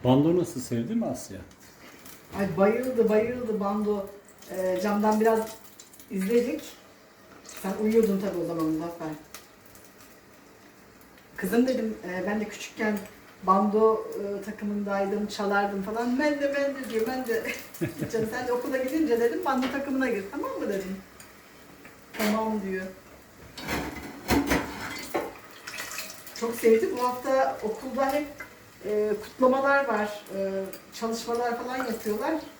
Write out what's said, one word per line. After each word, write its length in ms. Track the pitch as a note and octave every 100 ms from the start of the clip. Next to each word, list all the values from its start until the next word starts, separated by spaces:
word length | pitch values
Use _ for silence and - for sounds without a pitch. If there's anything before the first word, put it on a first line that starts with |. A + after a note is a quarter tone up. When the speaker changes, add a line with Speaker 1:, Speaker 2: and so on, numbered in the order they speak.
Speaker 1:
Bando 320 | B2 C3+ D#3 F3+
nasıl, 240 | E3 B2+
sevdin 380 | - A#2 A2+ A3+
mi 80 | D3
Asya? 320 | - - F#2+ D#2+ - - - - - - - - G3
Speaker 2:
Ay, 180 | F#3+ D#3+
bayıldı, 520 | G3+ A#3+ C4 A3+ G3+
bayıldı 520 | G#3+ A#3 B3 A3 G3
Bando. 460 | G3+ G#3 G#3 G3+ F#3+ - - - - F#3+
E, 240 | F#3 F3+
camdan 380 | G#3 G#3 G#3+ A3
biraz 200 | A3+ A3 - - - - - - -
izledik. 500 | F#3+ F#3+ A#3+ A#3+ D4+ - - - - - - - -
Sen 280 | - - F#3+ G#3
uyuyordun 380 | A3 A3+ G3 F#3+
tabii 180 | G3 F3
o 20 | E3
zaman 180 | E3
Muzaffer. 440 | D#3 D#3+ E3+ E3+ D#3+ D3+ - - - - - - - - - - - - - - - - - - - - - -
Kızım 300 | F#3+ A#3 C4
dedim, 300 | A3 A3 G#3+ F3+
e, 180 | F#3 G3
ben 140 | G#3+
de 40 |
küçükken 540 | G3+ - - - G#3+ G3+ - - - -
Bando, 640 | F#3 G3 G#3 G#3+ A3 A3 - -
e, 240 | G3+ G3+
takımındaydım, 840 | G#3+ G#3 G#3 G#3 G3+ G3 G3 G#3 G#3
çalardım 560 | - G3 G3+ G3+ G3
falan. 360 | G3 A3+ B3 B3+
"Ben 220 | D4 C#4+
de, 140 | C#4 C#4+
ben 180 | C#4
de." 160 | C4+ A3
diyor, 160 | A3+ A#3
"Ben 200 | C4 A#3+
de." 160 | A3 - - - -
<laughs> 320 | E3 - -
"Canım, 160 | A3+ A3
sen 140 | B3 B3
de 40 |
okula 240 | A#3+ C4+ C4
gidince," 440 | C4 D#4+ D4 A#3
dedim, 240 | A#3 D#4+
"Bando 220 | D4+ B3+ C4
takımına 380 | C#4 C#4+ C4 B3+
gir, 140 | G3+ F#3+
tamam 180 | C#4+ B4+
mı?" 180 | G#4+ A#3
dedim. 280 | G3 F#3 G3 - - - - - - - - - - - -
"Tamam." 420 | G#3+ G#3+ A3 G#3+
diyor. 240 | F#3+ F#3+ F#3+ - - - - - - - - - - - - - - - - - - - - - - - - - - - - - - - - - - -
Çok 140 | A#3
sevdi. 340 | - A#3 A3+ - B3
Bu 60 | B3
hafta 500 | B3 C4+ C4 - -
okulda 500 | G#3+ - C4 A#3+ C#4
hep, 140 | D4 D4+ - - - - -
e, 260 | G3 G#3 G#3+ G#3
kutlamalar 680 | - - B3+ C#4 C#4 C#4 C4+
var, 340 | G#3+ G#3 - - F#3+
e, 140 | G3 F#3+ F#3+ - - -
çalışmalar 580 | A3+ A#3 A#3+ A#3+ A#3+ A3+
falan 120 | B3 C4
yapıyorlar. 580 | B3 G#3+ G#3+ G#3+ C#4 D#4 -